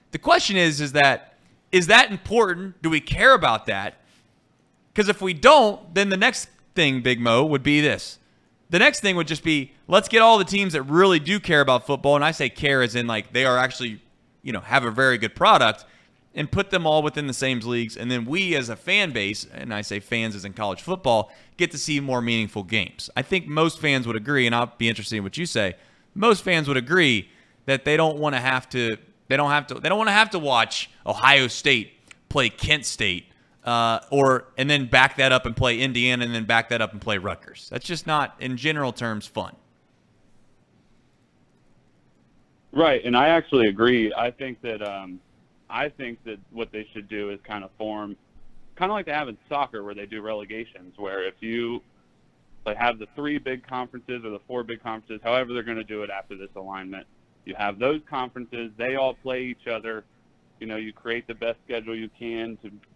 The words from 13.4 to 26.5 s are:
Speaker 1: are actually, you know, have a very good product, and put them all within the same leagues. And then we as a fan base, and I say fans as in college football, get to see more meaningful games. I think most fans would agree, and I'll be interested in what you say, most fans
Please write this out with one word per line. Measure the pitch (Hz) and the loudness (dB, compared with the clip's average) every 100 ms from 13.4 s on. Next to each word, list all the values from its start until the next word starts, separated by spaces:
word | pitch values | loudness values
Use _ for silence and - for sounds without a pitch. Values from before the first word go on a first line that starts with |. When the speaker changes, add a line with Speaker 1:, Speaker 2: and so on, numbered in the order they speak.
Speaker 1:
are | 131 123 | 2 2
actually, | 127 - 123 104 _ _ _ _ | 0 -4 -10 -12 _ _ _ _
you | 135 | -10
know, | 104 | -8
have | - 131 120 | 0 0 0
a | |
very | 110 131 120 | 2 2 2
good | 110 - | -2 2
product, | 202 180 117 - - _ _ _ _ | 4 6 4 0 -10 _ _ _ _
and | - 151 | -8 -4
put | 190 196 | -4 -2
them | 180 160 | -2 2
all | 156 | 2
within | 151 151 143 | 0 -4 -6
the | |
same | 120 131 123 | -4 -4 -4
leagues. | 117 120 113 - | -4 -4 -6 -8
And | 120 | -6
then | 123 | -6
we | 117 180 185 147 | -4 -4 -2 -2
as | 117 | -4
a | 113 | -8
fan | 180 202 185 | -2 0 0
base, | 120 98 107 - | -2 -4 -6 -12
and | - 104 | -14 -10
I | 107 | -10
say | 107 101 | -8 -10
fans | - 117 113 | -6 -4 -4
as | 101 98 | -8 -12
in | |
college | 95 104 - | -8 -8 -6
football, | 165 185 135 110 101 - _ - | -8 -4 0 0 -2 -10 _ -4
get | 175 | -4
to | 143 | -4
see | - 139 | -4 -4
more | 139 127 | -2 -2
meaningful | 117 113 107 110 | 0 -2 -2 -6
games. | 90 110 90 - - - | -4 -4 -4 -10 -8 -6
I | |
think | 127 190 147 | -2 -4 -2
most | 151 165 - | 0 0 0
fans | 151 135 117 | -2 -2 -2
would | 110 | -6
agree, | 110 143 120 | -2 0 2
and | 117 | 0
I'll | 120 - | -2 -2
be | 117 | -2
interested | 110 101 110 | -2 -6 -6
in | |
what | 98 - | -6 -6
you | 175 | -4
say, | 113 98 - _ _ _ | -2 -2 -4 _ _ _
most | - 233 196 | 0 2 2
fans | 180 | 2